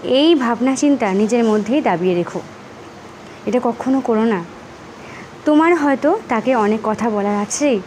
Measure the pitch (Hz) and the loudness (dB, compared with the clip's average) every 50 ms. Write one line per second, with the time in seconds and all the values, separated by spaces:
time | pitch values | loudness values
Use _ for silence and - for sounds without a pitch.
0 | - - 247 262 294 330 339 294 254 233 240 226 240 262 269 254 - 294 285 262 | -2 0 2 4 4 4 4 4 2 0 -2 0 0 0 0 2 2 2 2 2
1 | 240 202 185 196 214 208 226 240 233 220 214 214 202 214 247 302 294 233 185 165 | 0 0 2 0 0 2 2 2 2 2 2 0 0 0 -2 0 2 0 0 2
2 | 175 185 180 175 170 - - 185 - - - - - - - - - - - - | 0 0 0 0 -2 -4 -6 -10 -12 -12 -18 -20 -20 -20 -20 -20 -20 -20 -20 -20
3 | - - - - - - - - - - 202 247 233 247 226 233 - 262 262 269 | -20 -20 -20 -20 -20 -20 -20 -10 -8 -2 -2 0 0 -2 -4 -2 -2 0 0 0
4 | 247 - 226 214 220 233 220 180 170 170 - - - - - - - - - - | 0 0 0 2 2 2 0 -2 -4 -10 -14 -20 -20 -20 -20 -20 -20 -20 -20 -20
5 | - - - - - - - - - - 302 302 320 330 359 330 285 285 269 - | -20 -18 -18 -18 -18 -18 -20 -6 0 2 4 6 6 6 4 4 2 0 0 2
6 | - 294 359 440 - - 254 220 214 247 262 233 214 202 208 - 220 226 214 208 | 2 0 0 0 -2 -4 -4 -2 0 0 0 2 2 2 0 0 0 -2 -2 -2
7 | 214 240 214 208 196 202 208 202 208 208 - - 294 294 254 202 185 | -2 -2 -2 0 -2 0 -2 -2 -2 -4 -4 -2 0 0 0 0 -2